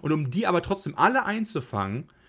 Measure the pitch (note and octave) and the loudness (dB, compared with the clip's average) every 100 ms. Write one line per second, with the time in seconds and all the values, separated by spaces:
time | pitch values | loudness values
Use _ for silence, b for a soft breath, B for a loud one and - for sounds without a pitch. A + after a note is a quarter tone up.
0 | D3 D#3 C#3 E3+ G#3 F3 E3+ G3 - - | -2 0 0 0 2 2 0 -4 -4 2
1 | F3+ C4 G3+ A3 G#3+ D3+ - G#2 G2 A2+ | 4 4 0 -2 -2 -4 -4 -2 -2 -4
2 | - b | -8 b